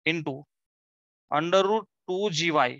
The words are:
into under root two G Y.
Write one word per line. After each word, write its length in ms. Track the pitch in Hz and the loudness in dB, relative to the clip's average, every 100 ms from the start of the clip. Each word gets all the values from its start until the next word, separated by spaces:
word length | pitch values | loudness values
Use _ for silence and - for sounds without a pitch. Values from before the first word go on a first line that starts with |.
| 156 | -4
into 360 | 170 156 135 - _ _ _ _ _ _ _ - | -2 -4 -10 -14 _ _ _ _ _ _ _ -4
under 320 | 147 170 190 | -2 2 2
root 220 | 190 220 - _ - | 4 0 -4 _ -6
two 220 | 185 208 | -4 -2
G 200 | 156 165 | -2 0
Y. 200 | 151 123 | 2 0